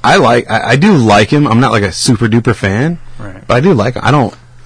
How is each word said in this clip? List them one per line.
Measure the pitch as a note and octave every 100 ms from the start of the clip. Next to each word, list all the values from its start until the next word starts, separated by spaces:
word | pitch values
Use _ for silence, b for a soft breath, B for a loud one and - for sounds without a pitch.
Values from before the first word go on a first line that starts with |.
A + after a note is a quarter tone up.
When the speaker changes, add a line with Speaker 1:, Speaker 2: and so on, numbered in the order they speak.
Speaker 1:
I | - F#3
like, | B2+ A#2+ -
I, | A2 G#2
I | C3+
do | G3+
like | E3+ A2 G#2 B2+
him. | D3 C#3+
I'm | A2+
not, | B2+
like, | A2
a | G2+
super | - - A#2 A#2
duper | A2+ A#2
fan, | G#2 G2+ G2+ D3+ E3+ - -
Speaker 2:
Right. | G#2 - -
Speaker 1:
but | B2
I |
do | F3
like | C3+ A2 B2
him. | -
I |
don't, | C#3+ A2 - - -